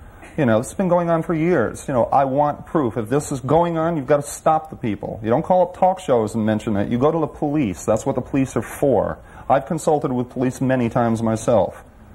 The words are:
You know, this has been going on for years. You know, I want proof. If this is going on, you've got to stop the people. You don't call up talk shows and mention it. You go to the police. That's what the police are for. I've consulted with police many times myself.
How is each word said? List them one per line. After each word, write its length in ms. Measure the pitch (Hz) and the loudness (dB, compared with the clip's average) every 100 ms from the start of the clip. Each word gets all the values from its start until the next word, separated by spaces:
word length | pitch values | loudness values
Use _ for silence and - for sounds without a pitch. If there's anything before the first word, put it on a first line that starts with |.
| - - - - | -20 -20 -12 -2
You 80 | |
know, 140 | 127 110 | 2 2
this 120 | 131 | 0
has 40 | - | -2
been 120 | 185 | 2
going 200 | 175 170 | 2 2
on 140 | 165 | 0
for 100 | 165 | 0
years. 540 | 160 165 165 - - - | 0 2 2 0 -4 -2
You 80 | |
know, 100 | 127 - | 0 2
I 180 | 135 | 2
want 420 | 139 135 147 - - | 2 2 0 -2 -4
proof. 300 | 165 120 123 | 0 0 -2
If 100 | 107 | -2
this 220 | 143 - | -2 -2
is 100 | 135 | -8
going 380 | 127 160 170 165 | 2 2 2 0
on, 180 | 165 160 | -2 -2
you've 120 | 127 | 0
got 80 | 147 | 0
to 120 | - | 0
stop 400 | - 160 156 - | -2 0 0 -2
the 80 | - | -6
people. 440 | 117 98 - - | -4 -4 -6 -6
You 80 | 110 | 0
don't 140 | 139 | 0
call 180 | 165 185 | 2 2
up 140 | 175 - | 2 2
talk 220 | 185 185 | 0 0
shows 340 | - 120 107 | 0 2 2
and 100 | 117 | 0
mention 320 | 107 107 117 101 | 0 0 0 -2
it. 140 | 101 | -2
You 80 | 120 | 2
go 140 | 147 | 2
to 80 | 165 | 0
the 80 | 147 | -4
police. 560 | - 151 151 110 87 - | -4 -2 0 -2 -2 -2
That's 180 | 110 | 0
what 120 | 135 135 | 0 -4
the 40 | |
police 340 | - 139 131 120 | -2 -2 0 -2
are 40 | |
for. 560 | - - 143 101 87 - - - - | -4 -2 2 2 0 -6 -12 -16 0
I've 180 | 139 - | 0 0
consulted 460 | 160 - 147 147 | -2 0 0 0
with 160 | 123 123 | -4 -4
police 300 | 123 127 - | -2 -4 0
many 280 | 131 127 117 | 0 2 0
times 320 | 123 117 113 | 2 0 0
myself. 600 | 113 110 - 110 - - - - - | 0 0 2 2 2 -4 -20 -20 -20